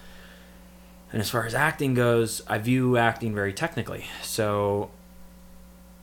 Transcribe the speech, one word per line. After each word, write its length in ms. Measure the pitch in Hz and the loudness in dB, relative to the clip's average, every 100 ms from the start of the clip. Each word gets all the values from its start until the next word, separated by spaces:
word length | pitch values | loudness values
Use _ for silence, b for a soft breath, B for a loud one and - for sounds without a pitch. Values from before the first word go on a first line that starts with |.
| B B B B B B B B B - - | B B B B B B B B B -20 -8
And 120 | 107 | -4
as 80 | 104 | -2
far 160 | 117 113 | -2 -2
as 80 | |
acting 400 | 120 151 - 143 | 0 0 2 0
goes, 480 | 123 120 117 113 - - | 4 4 4 2 -2 -4
I 120 | 107 | -2
view 400 | 107 127 127 123 | 2 2 4 4
acting 360 | 117 113 113 | 4 2 -2
very 180 | 104 101 | 0 -2
technically. 500 | 95 165 - 107 95 - B | -2 -4 -4 -6 -8 -12 B
So 720 | - - 107 104 101 101 101 - - - - - - - - - - - | -6 -2 0 2 2 0 -2 -8 -20 -20 -20 -20 -20 -20 -20 -20 -20 -20